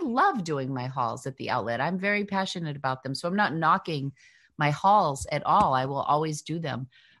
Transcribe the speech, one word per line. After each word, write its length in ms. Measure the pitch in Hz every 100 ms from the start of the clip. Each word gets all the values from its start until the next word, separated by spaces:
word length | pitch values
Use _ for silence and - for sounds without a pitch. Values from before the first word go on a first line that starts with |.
love 400 | 302 247 392 254
doing 300 | 165 143 135
my 140 | 131 127
hauls 380 | 135 117 120 135
at 100 | 127
the 120 | 117
outlet. 300 | 123 107 117
I'm 180 | 151 185
very 260 | 202 208 202
passionate 500 | 190 190 180 160 143
about 260 | 135 131
them. 120 | 131 135
So 120 | 175
I'm 80 | 196
not 180 | 202 160
knocking 580 | 160 190 180 147 135 - - _ _ -
my 140 | 147
hauls 540 | 147 196 208 165 139 -
at 140 | 147 -
all. 280 | 175 180
I 120 | 131 131
will 160 | 139
always 380 | - 151 160 151
do 160 | - 165
them. 300 | 156 120 131 _ _ _